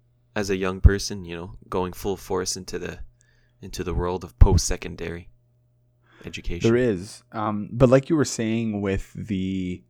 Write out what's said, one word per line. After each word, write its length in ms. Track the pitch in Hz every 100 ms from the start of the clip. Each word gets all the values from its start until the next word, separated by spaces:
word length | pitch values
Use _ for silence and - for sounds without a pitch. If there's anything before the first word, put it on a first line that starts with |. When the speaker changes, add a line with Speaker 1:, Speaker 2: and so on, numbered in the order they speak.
| _ _ _
Speaker 1:
as 160 | - 98
a 60 | 95
young 240 | 95 95
person, 420 | 95 101 - 101
you 100 | 87 85
know, 160 | 90 - -
going 240 | 95 92
full 240 | 87 107 92
force 360 | - 92 92
into 240 | - 92 -
the, 200 | 87 87 - - _ _ _ _
into 200 | 98 90
the 120 | 87
world 300 | 85 87 90
of 140 | 90 -
post-secondary 920 | 101 90 - 90 90 85 85 85 85 - _ _ _ _ _ _ _ - -
education. 420 | 82 82 85 113
Speaker 2:
There 80 | 120
is. 460 | 123 95 98 - _
Um, 380 | 113 107 104 104
but 160 | 120 127
like 220 | 135 135
you 60 | 160
were 80 | 127
saying 560 | - 113 113 113 104
with 300 | 101 98 -
the 680 | - 98 98 95 95 90 90 -